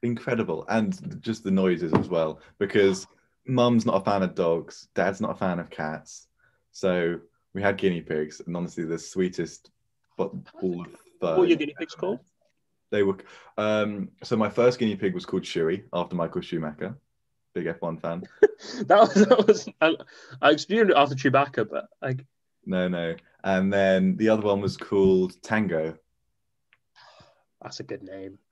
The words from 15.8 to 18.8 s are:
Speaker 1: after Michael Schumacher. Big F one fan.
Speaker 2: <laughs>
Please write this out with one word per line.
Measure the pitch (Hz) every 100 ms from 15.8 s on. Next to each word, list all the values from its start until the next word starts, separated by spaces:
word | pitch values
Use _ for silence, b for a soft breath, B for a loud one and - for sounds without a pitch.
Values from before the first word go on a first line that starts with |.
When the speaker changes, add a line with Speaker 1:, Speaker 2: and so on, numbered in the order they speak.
| -
Speaker 1:
after | 87 87 90
Michael | 82 90
Schumacher. | - 85 78 76 90 135 _ _ _ _ _ -
Big | 82
F | 82
one | 85 82
fan. | 82 85 92 -
Speaker 2:
<laughs> | 415 - - 254